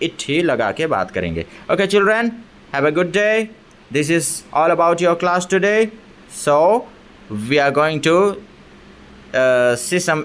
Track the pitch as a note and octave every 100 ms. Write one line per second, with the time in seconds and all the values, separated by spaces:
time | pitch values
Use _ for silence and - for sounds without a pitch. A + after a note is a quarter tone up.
0 | E3 - - D3 E3+ B2 G#2+ G2 D#3 A2
1 | F#2 F#2+ F2 E2 D#2+ - - E3+ G3 G3+
2 | G3 A3 A#3 A3+ - - - C#3 D3 D#3
3 | F3+ G3 G#3 A3 A3 - - - - C3+
4 | D3 E3+ D3+ - - - D#3+ E3 E3+ E3+
5 | F3 E3+ F3+ F3 F3+ F#3+ G3 G#3+ A3 -
6 | - - - - - D3 E3+ A3+ - -
7 | - - - G#2 A2+ C#3+ C#3 C#3+ D#3 D#3
8 | D#3 E3+ G3+ F#3+ - - - - - -
9 | - - - B2 C3 B2+ B2 A#2+ - F3+
10 | F3 D#3